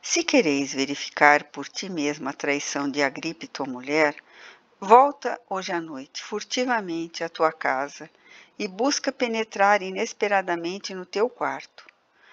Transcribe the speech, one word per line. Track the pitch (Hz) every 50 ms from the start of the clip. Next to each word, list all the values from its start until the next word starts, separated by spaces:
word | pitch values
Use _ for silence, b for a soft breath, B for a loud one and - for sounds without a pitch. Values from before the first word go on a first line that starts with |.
"Se | - - - 349 330
quereis | - - 262 202 156 143 139 139 131 139
verificar | 135 135 135 143 - - - - - 147 147 147 147 143
por | - - 147 139 -
ti | _ - - 190
mesma | 185 165 143 147 147 151 151 135
a | 147
traição | _ - 147 143 143 - - - 147 139 143
de | 127 139
Agripa | 143 135 131 - 139 160 165 - -
e | 135
tua | _ - 139
mulher, | 139 127 123 127 135 147 156 156 147 147 - B B B B B B B B B _ _ _
volta | 202 190 220 247 269 285 277 - - 240 233 - _ _
hoje | 196 190 185 185
à | 185 170
noite, | 165 160 151 131 135 - _ -
furtivamente, | - - 214 208 208 _ - 254 254 262 247 226 202 180 165 165 165 165 - -
à | 165 165
tua | _ - 165 160
casa | 160 - - 143 135 131 139 143 - - 151 160 B B B B B B B B B _
e | 202
busca | 202 185 190 233 277 285 - - 277
penetrar | 262 _ 254 233 226 226 220 220 - 208 196 202 208 202
inesperadamente | 185 190 190 190 220 226 - _ - 208 208 196 185 185 175 170 165 170 180 202 - -
no | 196 190 180
teu | _ - 196 214 247
quarto. | 240 - 156 139 135 143 - - _ - - - _ _ _ _ b b b b